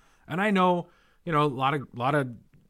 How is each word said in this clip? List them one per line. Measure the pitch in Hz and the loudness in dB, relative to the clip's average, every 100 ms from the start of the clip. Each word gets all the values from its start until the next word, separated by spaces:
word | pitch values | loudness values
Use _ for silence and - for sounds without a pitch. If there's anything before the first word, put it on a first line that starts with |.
| _ _ - | _ _ -10
And | 165 | -4
I | 214 | 0
know, | 190 185 175 170 _ _ _ | 4 4 2 -2 _ _ _
you | - | -4
know, | 151 | 0
a | 151 | 0
lot | 123 131 | 0 -2
of, | 143 | -2
a | 120 120 | -6 -6
lot | 123 | -2
of | 147 131 113 _ _ _ | 0 -2 -8 _ _ _